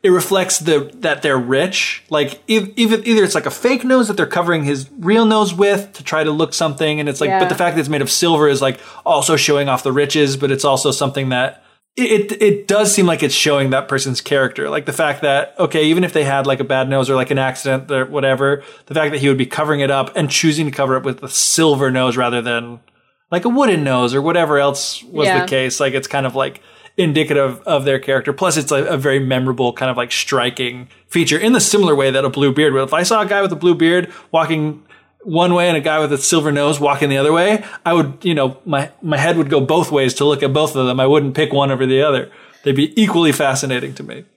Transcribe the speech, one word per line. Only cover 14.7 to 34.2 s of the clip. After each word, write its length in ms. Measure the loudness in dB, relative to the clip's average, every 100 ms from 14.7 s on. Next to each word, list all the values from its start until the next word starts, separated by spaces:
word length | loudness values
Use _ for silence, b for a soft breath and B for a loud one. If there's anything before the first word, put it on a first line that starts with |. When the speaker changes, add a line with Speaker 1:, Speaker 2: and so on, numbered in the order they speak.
Speaker 1:
Like, 160 | -4 -6
the 60 |
fact 280 | -2 -2 0
that, 300 | 0 0 -2 -2
okay, 260 | -2 2 2
even 180 | 2
if 80 | 0
they 100 | 0
had, 240 | 0 0 0
like, 140 | -2
a 40 |
bad 240 | -2 -2 0
nose 220 | 0 0
or, 60 | 0
like, 160 | 0
an 60 | -2
accident 520 | -2 -4 -4 -4 -2
or 140 | -4 -2
whatever, 560 | -2 0 2 0 -2 B B _
the 80 |
fact 160 | -2 -2
that 100 | 0
he 60 | 2
would 100 | 2
be 100 | 0
covering 340 | -2 -2 0
it 100 | 0
up 220 | 0 -2 -2
and 140 | -2
choosing 340 | 0 0 0 -4
to 40 |
cover 260 | -2 -2 0
it 60 |
with 220 | -2 -8
a 40 | -6
silver 600 | -2 -2 2 2 2 0
nose 260 | 2 0 0
rather 240 | -2 -2
than, 380 | -2 -4 -6 -16 _ _ _ _ _
like, 120 | -2
a 40 | 0
wooden 340 | 2 2 2
nose 320 | 2 0 2
or 80 | 0
whatever 360 | 0 0 2 2
else 420 | 2 0 -8 -10
was 240 | -10 -2 0
Speaker 2:
Yeah. 140 | 0
Speaker 1:
the 80 | 0
case. 320 | -2 -2 -2
Like, 120 | -2
it's 140 | -2 -4
kind 180 | -4
of, 120 | -4 -4
like, 240 | -4 -6 B B B -2
indicative 640 | 0 0 0 2 0 -2 -2
of 180 | 0
their 140 | 0 -2
character. 340 | 0 -2 -2
Plus, 240 | -2 -2 -2
it's 140 | 0
a, 140 | -2
a 120 | 0 -2
very 220 | 0 0
memorable 540 | 0 0 -2 -2 -2
kind 180 | -2 -4
of, 60 | -4
like, 160 | -4
striking 720 | -6 -2 -2 -2 -4 -8 -8 -18 b b
feature 280 | -2 0 0
in 140 | 2
the 80 | 2
similar 360 | 2 2 2 2
way 160 | 2
that 120 | 2
a 40 | -2
blue 220 | 0 0
beard 220 | 4 2
would. 100 | 2
If 100 | 0
I 80 | 0
saw 200 | 0 0
a 40 | 0
guy 160 | 0
with 100 | 0
a 40 | 0
blue 180 | 2
beard 380 | 4 4 2 -2 B